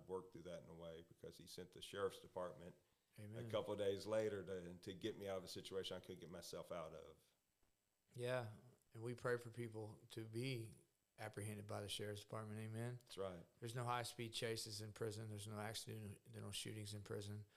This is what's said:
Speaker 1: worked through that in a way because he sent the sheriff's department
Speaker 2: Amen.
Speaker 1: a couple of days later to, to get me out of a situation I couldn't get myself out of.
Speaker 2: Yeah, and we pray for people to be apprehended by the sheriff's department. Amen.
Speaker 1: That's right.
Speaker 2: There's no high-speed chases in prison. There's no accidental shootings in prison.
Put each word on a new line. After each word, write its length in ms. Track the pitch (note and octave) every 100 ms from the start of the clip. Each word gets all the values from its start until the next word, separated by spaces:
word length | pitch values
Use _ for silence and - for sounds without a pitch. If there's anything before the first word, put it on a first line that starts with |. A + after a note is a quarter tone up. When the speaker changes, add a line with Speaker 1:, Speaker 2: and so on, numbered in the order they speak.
| D2+
Speaker 1:
worked 260 | F#2 F#2
through 100 | -
that 200 | F2 E2+
in 60 | D2
a 120 | E2
way 220 | E2+ E2 E2+
because 280 | - D#2+ -
he 80 | E2+
sent 260 | - F2+
the 80 | -
sheriff's 380 | - G2+ G2 -
department 560 | - F#2 F2+ - F2 - _ _ _ -
Speaker 2:
Amen. 300 | G#2 A2+ A#2
Speaker 1:
a 20 |
couple 220 | G#2+ G2
of 60 | G2+
days 260 | G2+ G2 F#2
later 380 | A2 A2 G2+
to, 460 | F2+ F#2 E2+ F2+ -
to 60 | F#2
get 220 | G#2+ F#2
me 100 | G2
out 100 | F#2+
of 60 |
a 40 | F2+
situation 480 | G2+ - F#2+ F#2 F#2
I 40 |
couldn't 200 | - F2+
get 100 | E2
myself 360 | E2+ - E2+ E2
out 220 | F2 D#2+
of. 240 | D#2+ D#2 D#2 - _ _ _ _ _ _ _ _
Speaker 2:
Yeah, 280 | A#2+ A#2+ B2+ A#2 A2 - - _
and 80 | A2+
we 120 | A#2
pray 220 | A#2+ B2+ A#2+
for 100 | A#2
people 480 | A2+ A#2 A2 G#2+ A2+ -
to 80 | -
be 480 | A2 A2+ C3 B2 A2 - - _ _ -
apprehended 460 | G#2+ G#2+ G#2 G#2 G#2
by 140 | G#2
the 80 | G2+
sheriff's 340 | - G#2 G2+
department. 380 | - A2 A2 G#2+
Amen. 380 | A2 A2 A#2+ B2 -
Speaker 1:
That's 120 | -
right. 260 | F#2+ F2 E2+ -
Speaker 2:
There's 140 | A#2
no 100 | B2
high-speed 480 | A#2+ A#2+ A#2 - A#2
chases 480 | - A#2 A2+ A2+ G#2
in 120 | G#2+
prison. 320 | G#2 A2+ G#2 A2
There's 200 | G#2 G#2
no 120 | G#2
accidental 920 | G#2+ A2 - A2 G#2 G2 - A2 G#2+
shootings 420 | G2 A2+ G#2+ G#2
in 60 | G#2
prison. 440 | G2+ G#2+ G2+ G#2 G#2